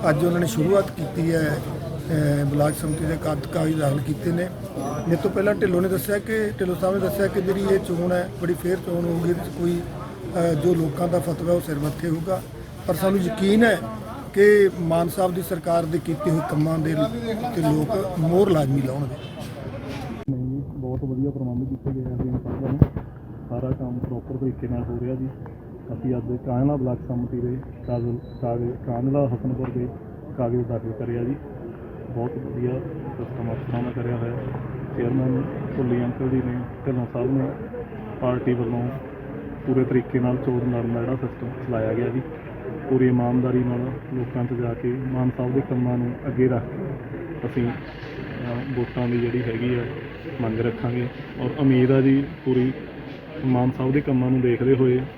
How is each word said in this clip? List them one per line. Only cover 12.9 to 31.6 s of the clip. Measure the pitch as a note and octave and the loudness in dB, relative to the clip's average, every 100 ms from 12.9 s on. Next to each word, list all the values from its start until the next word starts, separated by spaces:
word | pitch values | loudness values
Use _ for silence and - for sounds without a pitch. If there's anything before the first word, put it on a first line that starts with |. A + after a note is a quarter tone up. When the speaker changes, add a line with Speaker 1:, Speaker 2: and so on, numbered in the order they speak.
Speaker 1:
ਸਾਨੂੰ | E3+ F#3+ G3 | 2 4 4
ਯਕੀਨ | F3 A3+ F#3+ G#3+ | 2 2 6 8
ਹੈ | A#3 F#3+ - - - - - | 8 4 -2 -8 -10 -10 -4
ਕਿ | G3 G#3 G#3 G3 F3 | 6 8 10 8 4
ਮਾਨ | E3 E3 E3+ | 2 2 2
ਸਾਹਿਬ | - F#3 | 2 0
ਦੀ | F3 | 0
ਸਰਕਾਰ | F3+ F#3 D#3+ E3+ E3 | -2 -4 2 2 2
ਦੇ | E3 - | -2 0
ਕੀਤੇ | D#3 - | 0 2
ਹੋਏ | D#3+ - | 2 2
ਕੰਮਾਂ | D3+ D3+ D#3+ | 2 2 2
ਦੇ | D#3 D#3 F#3 A3+ A#3 G#3+ A#3 F3 | 2 2 0 0 -4 -4 -2 0
ਤੇ | |
ਲੋਕ | D#3 D3+ D3 F#3+ F3+ F3+ | 2 2 2 0 -2 0
ਮੋਹਰ | D#3+ F3 G3 | 4 6 6
ਲਾਜ਼ਮੀ | E3 C#3 C#3 | 4 4 2
ਲਾਉਣਗੇ। | C3 C3+ C#3 C3+ - - - - - - - - - - - | 0 -2 -4 -6 -10 -10 -10 -10 -10 -10 -10 -10 -8 -8 -6
Speaker 2:
ਨਹੀਂ, | B2+ B2+ C3+ | -4 -4 -4
ਬਹੁਤ | C#3 - B2+ B2+ | -6 -8 -6 -4
ਵਧੀਆ | C3+ C3 C#3 | -4 -2 -2
ਪ੍ਰਬੰਧ | C3+ B2+ B2 C3 | -2 -4 -2 -4
ਕੀਤੇ | C3+ C#3 | -4 -4
ਗਏ | C3+ B2+ | -4 -4
ਆ | B2 | -2
ਜੀ | B2+ | -2
ਇਹਨਾਂ | B2+ | -2
ਸਾਰਿਆਂ | - - C3 | -4 -4 -2
ਨੂੰ। | C#3 - - - - - - - | 4 4 4 -10 -14 -14 -14 -6
ਸਾਰਾ | A#2+ B2+ | -4 -2
ਕੰਮ | C3 B2+ B2 | -2 -4 -4
ਪ੍ਰੋਪਰ | B2 A#2+ - B2+ | -4 -6 -6 -4
ਤਰੀਕੇ | C3 - B2 | -4 -4 -4
ਨਾਲ | A#2+ | -4
ਹੋ | A#2 A#2+ | -4 -4
ਰਿਹਾ | B2 C3 | -4 -4
ਜੀ। | C3 - - - - - - | -4 -8 -14 -14 -16 -16 -10
ਅਸੀਂ | A2+ B2+ B2 | -6 -2 -2
ਅੱਜ | A#2 B2 - | -2 -6 -2
ਕਾਂਝਲਾ | B2 C#3 D3 | 2 2 2
ਬਲਾਕ | B2+ A#2+ - | 0 -2 -4
ਸੰਮਤੀ | B2 B2 B2 | -4 -4 -4
ਦੇ | B2 B2+ - - - | -4 -4 -8 -12 -4
ਕਾਗਜ਼, | A#2+ A#2+ A#2+ - - | -2 -2 -4 -8 -6
ਕਾਗਜ਼, | A#2+ A#2+ A#2+ B2 - | -4 -2 -2 -4 -4
ਕਾਂਝਲਾ | A#2+ C3 C#3 C#3 | -2 2 2 2
ਹਸਨਪੁਰ | A#2+ B2+ B2 B2+ | 0 -2 -4 -4
ਦੇ | B2 B2 - - - - - | -4 -4 -8 -14 -14 -12 -4
ਕਾਗਜ਼ | A#2+ B2 A#2 | 0 0 0
ਦਾਖਲ | A#2 A2+ | -4 -4
ਕਰੇ | G#2+ A#2 A#2+ | -6 -4 -2
ਆ | |
ਜੀ। | A#2+ C#3+ - - | -2 -4 -8 -12